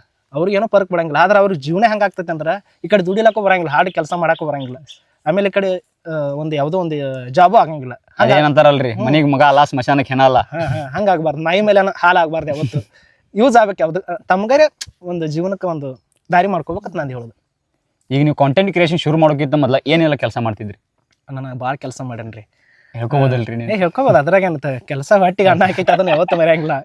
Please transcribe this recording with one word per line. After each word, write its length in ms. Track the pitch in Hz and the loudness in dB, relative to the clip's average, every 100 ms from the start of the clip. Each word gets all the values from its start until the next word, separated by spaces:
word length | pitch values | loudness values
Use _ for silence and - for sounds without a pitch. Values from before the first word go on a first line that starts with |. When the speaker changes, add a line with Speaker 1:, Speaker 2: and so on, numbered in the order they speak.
| _ _ _ | _ _ _
Speaker 1:
ಅವ್ರಿಗೆ 220 | 139 180 196 | -4 -2 -2
ಏನೂ 100 | 220 | 0
ಫರ್ಕ್ 240 | 202 190 | 0 0
ಬಿಡಂಗಿಲ್ಲ. 260 | 175 165 147 | -2 -2 2
ಆದ್ರೆ 220 | 180 208 | 4 4
ಅವ್ರ 140 | 196 | 2
ಜೀವನ 320 | 175 139 175 226 | 0 -4 0 0
ಹೆಂಗ್ 140 | 214 | 2
ಆಗ್ತೈತೆ 300 | 202 - 175 | -2 -2 -8
ಅಂದ್ರ 160 | 160 151 196 - _ | -6 -4 -6 -8 _
ಈ 40 | 170 | -2
ಕಡೆ 180 | 208 175 | 0 0
ದುಡಿಲಕ್ಕೂ 360 | 196 220 214 | 2 2 2
ಬರಂಗಿಲ್ಲ, 280 | 196 185 160 | 0 0 0
ಹಾರ್ಡ್ 200 | 147 185 | 0 0
ಕೆಲ್ಸ 220 | 175 156 | -2 -4
ಮಾಡಕ್ಕೂ 340 | 175 160 165 156 | -2 0 0 -2
ಬರಂಗಿಲ್ಲ. 300 | 143 127 123 143 - _ _ 151 | -6 -8 -14 -20 -20 _ _ -4
ಆಮೇಲೆ 220 | 180 196 | -2 0
ಈ 20 | |
ಕಡೆ, 260 | 202 196 180 | -2 -2 -4
ಆ, 320 | - _ 170 | -8 _ -10
ಒಂದ್ 440 | 156 143 143 156 | -6 -4 -6 -6
ಯಾವ್ದೋ 240 | 151 147 185 | -4 -2 -2
ಒಂದ್ 500 | 170 151 139 131 127 | -4 -6 -6 -8 -4
ಜಾಬು 260 | 131 180 220 | 4 6 6
ಆಗಂಗಿಲ್ಲ. 360 | 160 156 127 123 _ - | 2 -2 -12 -14 _ -2
ಹಂಗ 140 | - | 2
Speaker 2:
ಅದೇನಂತಾರಲ್ರಿ, 600 | 143 151 143 151 139 127 | 4 4 6 6 4 0
Speaker 1:
ಹ್ಮ್. 140 | 110 131 | -4 0
Speaker 2:
ಮನಿಗ್ 220 | 156 143 | 2 2
ಮಗ 140 | 135 | 4
ಅಲಾಸ್ 320 | 147 139 143 | 4 4 2
ಮಶಾನಕ್ 340 | 135 123 143 131 | 0 -2 -2 0
ಹೆಣ 140 | 131 | 2
ಅಲ್ಲ. 160 | 135 127 | 4 2
Speaker 1:
ಹಾ, 280 | - 156 156 | 0 -6 -6
ಹಾ, 220 | - 139 | -6 -6
ಹಂಗ್ 200 | 156 202 | -4 0
ಆಗ್ಬಾರ್ದು. 320 | 175 156 143 | 0 -2 -4
ನಾಯಿ 200 | 160 185 | -2 0
ಮೇಲೆ 200 | 208 202 190 175 | 2 2 2 2
ಹಾಲ್ 200 | 175 180 | 2 4
ಆಗ್ಬಾರ್ದು 340 | 160 160 156 | 2 -2 -6
ಯಾವತ್ತು. 380 | 143 151 139 - _ _ _ _ | -6 -6 -6 -10 _ _ _ _
ಯೂಸ್ 220 | 196 262 233 | 0 2 4
ಆಗ್ಬೇಕು 260 | 214 185 | 0 -2
ಯಾವ್ದು, 180 | 165 170 | -4 -4
ಆ, 160 | - 175 - | -8 -12 -4
ತಮ್ಗಾರೆ 480 | 185 214 285 311 - - _ | -2 0 2 2 0 -20 _
ಒಂದ್ 240 | 175 175 156 | -10 -8 -6
ಜೀವನಕ್ಕೆ 400 | 151 185 196 180 | -6 -6 -6 -6
ಒಂದು 400 | 160 139 127 _ _ _ | -6 -10 -14 _ _ _
ದಾರಿ 160 | 175 196 | 0 0
ಮಾಡ್ಕೋಬೇಕಂತ 480 | 180 147 175 208 175 | -4 -6 -10 -10 -8
ನಂದ್ 160 | 143 | -8
ಹೇಳೋದು. 220 | 127 117 _ _ _ _ _ _ _ _ | -10 -14 _ _ _ _ _ _ _ _
Speaker 2:
ಈಗ 140 | 135 | 0
ನೀವು 100 | 151 | 0
ಕಾಂಟೆಂಟ್ 360 | 143 139 139 196 | 2 2 2 0
ಕ್ರಿಯೇಷನ್ 280 | 175 170 165 | 0 0 0
ಶುರು 200 | 151 160 | -2 2
ಮಾಡೋಕ್ಕಿಂತ 360 | 156 143 147 | 2 2 0
ಮೊದ್ಲ 220 | 151 131 131 135 | 0 2 0 0
ಏನೆಲ್ಲ 280 | 165 160 | 0 2
ಕೆಲ್ಸ 240 | 143 117 127 | 0 -4 -4
ಮಾಡ್ತಿದ್ರಿ? 400 | 113 107 107 101 _ _ _ _ - | -4 -6 -10 -14 _ _ _ _ -16
Speaker 1:
ನಾನು 200 | 135 131 | -14 -12
ಭಾಳ 200 | 123 127 | -8 -6
ಕೆಲ್ಸ 260 | 135 135 - | -6 -10 -10
ಮಾಡೇನ್ರಿ. 480 | 127 120 113 110 107 _ _ _ _ | -10 -10 -12 -16 -20 _ _ _ _
Speaker 2:
ಹೇಳ್ಕೊಬೋದಲ್ರಿ 600 | 117 120 147 135 123 113 117 | -10 -2 2 2 0 -4 -6
ನೀವು? 140 | 117 | -4
Speaker 1:
ಏ, 60 | 214 | -2
ಹೇಳ್ಕೊಬೋದು, 420 | 180 - 269 170 | -2 0 2 2
ಅದ್ರಾಗ 240 | 147 190 | 4 2
ಏನಂತ. 240 | 185 151 151 | 0 -4 -6
ಕೆಲ್ಸ 460 | 127 - 139 143 | -8 -8 -10 0
ಹೊಟ್ಟಿಗೆ 360 | 202 185 185 190 | 2 2 2 2
ಅನ್ನ 160 | 170 | 4
ಹಾಕೈತೆ, 280 | 190 190 180 | 2 0 0
ಅದನ್ನ 160 | 175 185 | 0 2
ಯಾವತ್ತೂ 280 | 151 180 175 | 0 0 2
ಮರೆಯಂಗಿಲ್ಲ. 360 | 165 160 156 139 | 2 2 0 -6